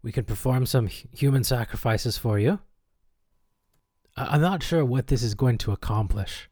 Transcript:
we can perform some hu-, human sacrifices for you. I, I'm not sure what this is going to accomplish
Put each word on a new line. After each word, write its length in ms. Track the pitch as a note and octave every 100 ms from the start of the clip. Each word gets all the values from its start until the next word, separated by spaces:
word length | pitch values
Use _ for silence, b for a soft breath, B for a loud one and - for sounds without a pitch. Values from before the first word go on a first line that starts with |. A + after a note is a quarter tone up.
we 100 | A#2
can 120 | -
perform 420 | - G#2+ B2+ B2+ B2+
some 200 | C3 G#2+
hu-, 220 | - -
human 300 | - C#3 C3+
sacrifices 720 | A#2 B2 A2+ - A#2 A2 A#2+ -
for 220 | A#2 G#2
you. 220 | A2 G3 - _ _ _ _ _ _ _ _ _ _ _ _ _ _ -
I, 100 | C3+
I'm 60 | D3
not 220 | E3 F#3+
sure 220 | - E3
what 240 | C3+ B2+ -
this 140 | C3
is 120 | A2+
going 240 | G#2 B2+ A#2
to 140 | -
accomplish 760 | G2+ - G#2+ G2+ G#2 F#2+ - -